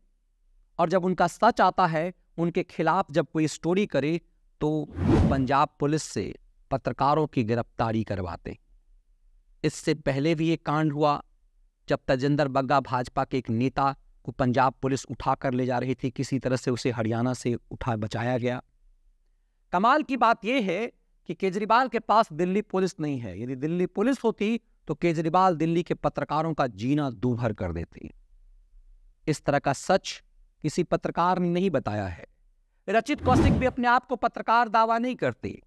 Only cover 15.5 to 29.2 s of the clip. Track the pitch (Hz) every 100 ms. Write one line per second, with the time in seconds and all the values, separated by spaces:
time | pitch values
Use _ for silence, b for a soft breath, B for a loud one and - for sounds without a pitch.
15.5 | 123 127 123 127 127 135 120 131 135 127
16.5 | 127 - 123 139 120 113 113 123 123 127
17.5 | 117 - - - 113 107 117 120 127 120
18.5 | 123 - _ _ _ _ _ _ _ _
19.5 | _ _ 180 220 294 - 254 233 226 196
20.5 | 269 196 175 233 - _ _ - 170 190
21.5 | 180 202 220 262 226 - 214 220 147 180
22.5 | 190 208 185 190 - 151 135 117 90 120
23.5 | 131 143 175 180 - 226 269 226 - 208
24.5 | 233 _ _ - - 175 160 160 175 190
25.5 | 160 160 165 165 170 147 - 139 147 160
26.5 | 156 139 95 120 147 143 107 123 117 120
27.5 | 104 95 82 82 - - - _ - -
28.5 | - _ - - - - _